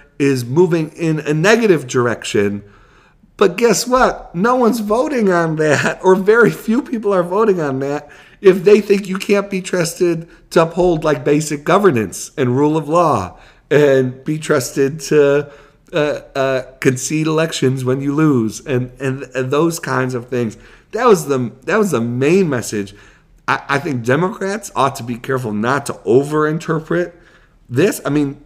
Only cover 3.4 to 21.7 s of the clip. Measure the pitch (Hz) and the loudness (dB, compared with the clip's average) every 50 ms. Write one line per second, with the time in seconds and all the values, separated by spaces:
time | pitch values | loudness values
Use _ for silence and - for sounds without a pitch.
3.4 | 208 190 170 - 233 233 196 - - 247 254 262 240 196 - - - - - 170 | 2 2 2 2 2 2 2 0 0 0 2 2 2 2 0 -2 -8 -10 -6 -2
4.4 | 190 233 254 262 247 220 226 233 214 202 208 240 277 311 294 247 214 190 180 170 | 0 0 2 2 2 2 2 0 -2 -2 0 0 0 0 -2 0 0 2 2 2
5.4 | 170 165 156 151 156 156 143 127 127 165 156 - - 185 185 196 190 196 214 233 | 0 0 0 0 0 2 2 0 0 -2 -4 0 2 4 4 4 4 4 4 6
6.4 | 226 196 156 - - - 220 247 - - - 220 214 202 202 185 170 175 180 202 | 6 4 2 0 -2 -2 -2 -2 -2 -4 -6 -6 -2 -2 0 0 0 0 0 0
7.4 | 226 226 190 180 156 143 131 131 135 139 143 - - - - - - - - _ | 2 2 2 0 -2 -4 -4 -4 -4 -4 -4 -6 -8 -12 -18 -20 -20 -20 -12 _
8.4 | - 196 175 196 160 196 214 214 202 - 202 196 190 175 185 196 - - 202 202 | 4 4 4 4 4 4 4 4 4 2 0 0 -2 -4 -6 -6 -2 0 0 0
9.4 | 196 202 - 185 180 - - 180 165 160 - - 180 175 170 165 165 - - - | 0 -2 -6 -8 -6 -4 -4 -2 -2 -4 -2 -2 0 0 0 -2 -6 -12 -18 -20
10.4 | _ _ - 175 165 165 170 180 175 180 170 160 156 156 147 139 139 147 147 147 | _ _ 2 2 2 2 2 0 0 0 0 0 0 0 -2 0 0 0 0 0
11.4 | 156 - 156 143 - - 160 196 202 190 143 117 107 87 - - - - - - | 0 -2 -6 -6 -2 0 2 4 4 4 4 2 0 -2 -6 -10 -14 -10 -6 -2
12.4 | 135 123 123 135 147 151 156 160 151 139 156 175 175 156 135 107 92 90 - - | -2 0 2 2 2 2 2 0 -2 0 0 2 2 2 2 0 -2 -6 -10 -16
13.4 | - - _ _ _ - 147 143 147 143 135 135 131 127 127 127 - - 156 156 | -20 -20 _ _ _ 0 2 4 4 6 4 4 2 0 -4 -8 -8 -6 -6 -4
14.4 | 156 - 156 143 127 - - 151 139 139 156 160 - - 156 151 143 143 139 147 | -2 -2 0 0 -2 -2 -2 -2 -2 -2 -2 -6 -4 0 4 4 4 4 4 0
15.4 | 143 143 - - - _ _ _ _ _ - 170 147 151 131 123 - - - 139 | -2 -4 -10 -20 -20 _ _ _ _ _ -4 -2 -2 -2 -2 -6 -8 -8 -4 -4
16.4 | 135 135 135 131 127 - - - - - 127 123 - - 151 156 156 156 156 156 | -2 -2 -2 -2 -4 -8 -10 -4 -2 -2 -2 -2 -4 -6 -4 -4 -2 -2 -2 -2
17.4 | 165 160 - - - 131 131 135 127 123 127 139 139 143 139 147 156 156 143 123 | -2 -4 -4 -2 -2 -2 -2 -2 -4 -4 -4 -4 -4 -4 -2 0 2 2 2 2
18.4 | 113 110 98 - - 156 135 123 127 127 - - 135 135 131 135 139 131 - 131 | 0 -2 -6 -8 -8 -4 -4 -4 -4 -6 -8 -8 -6 -6 -6 -8 -10 -8 -6 -6
19.4 | 131 127 139 143 165 170 165 165 - 147 135 127 127 127 127 123 117 - - 123 | -4 -2 0 0 0 0 -2 -4 -6 -6 -4 -4 -4 -4 -6 -8 -8 -6 -4 -4
20.4 | 120 110 98 - - - - - _ _ - 214 247 247 208 170 151 139 143 131 | -4 -4 -6 -10 -16 -20 -20 -20 _ _ -6 0 2 4 4 2 2 0 -2 -2
21.4 | 123 113 - - - - | -2 -4 -8 -10 -6 -2